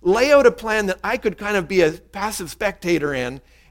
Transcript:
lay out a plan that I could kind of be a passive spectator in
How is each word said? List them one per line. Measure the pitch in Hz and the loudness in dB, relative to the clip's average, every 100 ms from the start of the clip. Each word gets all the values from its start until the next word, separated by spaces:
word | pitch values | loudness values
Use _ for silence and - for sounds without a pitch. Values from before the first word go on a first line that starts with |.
lay | 180 220 277 | 0 2 4
out | 285 | 6
a | 247 | 6
plan | - 220 220 196 | 2 -4 -2 -2
that | 185 | -4
I | 202 233 | -4 -4
could | 220 - | -4 -6
kind | 208 208 | -4 -4
of | 160 | 0
be | 185 | 2
a | 156 | 2
passive | 120 - 196 214 202 170 | 0 -12 -8 -8 -8 -10
spectator | - 202 190 175 165 147 | -6 -6 -4 -2 -2 -2
in | 131 123 135 _ _ _ | -4 -6 -10 _ _ _